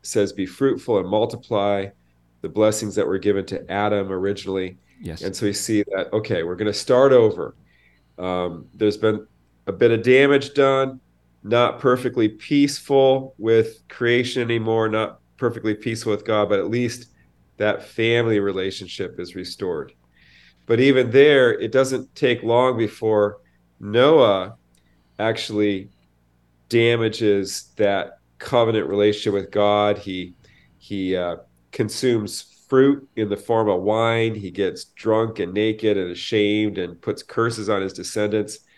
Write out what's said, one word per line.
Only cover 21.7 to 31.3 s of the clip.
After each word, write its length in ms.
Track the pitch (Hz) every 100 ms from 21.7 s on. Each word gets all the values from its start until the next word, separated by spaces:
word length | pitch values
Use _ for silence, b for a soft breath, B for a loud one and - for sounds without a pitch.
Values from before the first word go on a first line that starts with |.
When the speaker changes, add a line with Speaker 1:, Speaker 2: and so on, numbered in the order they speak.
Speaker 1:
doesn't 420 | 127 135 131 -
take 280 | - 135 117
long 360 | 110 117 127 117
before 600 | 110 - 110 107 104 104 b b _ _
Noah 720 | 101 113 135 156 117 95 92 - _ _ _ _ _ -
actually 720 | 110 113 - 104 104 95 104 _ _ _ _ _ _ _ -
damages 1000 | 117 117 117 113 107 107 101 98 - - -
that 420 | 104 98 - - _ -
covenant 500 | - 123 113 110 73
relationship 440 | 101 104 104 107
with 160 | 101 95
God. 480 | 104 101 104 104 104
He, 360 | - 92 92 90 b b b _
he, 380 | - 101 92 90
uh, 200 | 87